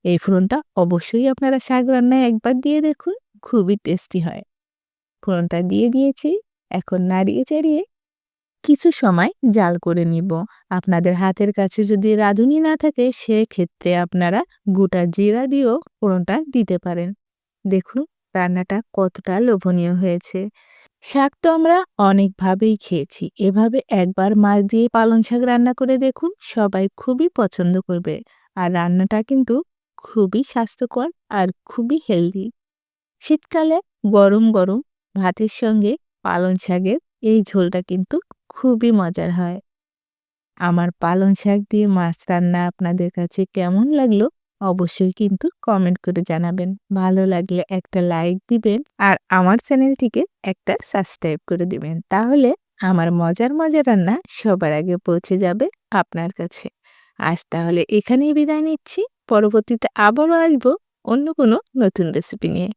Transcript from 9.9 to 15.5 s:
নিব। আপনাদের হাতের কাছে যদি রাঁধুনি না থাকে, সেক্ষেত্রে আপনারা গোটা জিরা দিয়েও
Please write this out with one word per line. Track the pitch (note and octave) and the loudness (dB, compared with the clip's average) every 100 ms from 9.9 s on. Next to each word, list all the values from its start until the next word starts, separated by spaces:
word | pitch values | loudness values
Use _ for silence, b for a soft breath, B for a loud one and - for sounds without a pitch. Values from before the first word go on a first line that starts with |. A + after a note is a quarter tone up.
| F3 E3 | 0 0
নিব। | E3 F#3 E3 G#3 b _ | -2 -2 -4 -6 b _
আপনাদের | F3+ - F3 F3 F3+ | -4 0 2 2 0
হাতের | F#3+ F#3 G3+ | -2 0 -2
কাছে | G3+ G3 - | 0 -2 0
যদি | G#3 G#3 G#3+ G#3+ | 0 2 2 2
রাঁধুনি | G#3 G3+ B3 D4+ | 2 2 2 2
না | D#4 D#4 | 2 0
থাকে, | D4+ C4+ B3 - | -2 0 -2 -2
সেক্ষেত্রে | - G#3+ A3 - F3 _ F3+ F3 | -2 0 0 -2 -6 _ -2 0
আপনারা | F3 F3+ F3 G3+ F4 _ - | 0 0 0 0 -4 _ -2
গোটা | F#3+ F#3+ F#3 F3 | 2 2 2 -2
জিরা | E3+ G3+ A3+ | 0 0 0
দিয়েও | C4+ | 0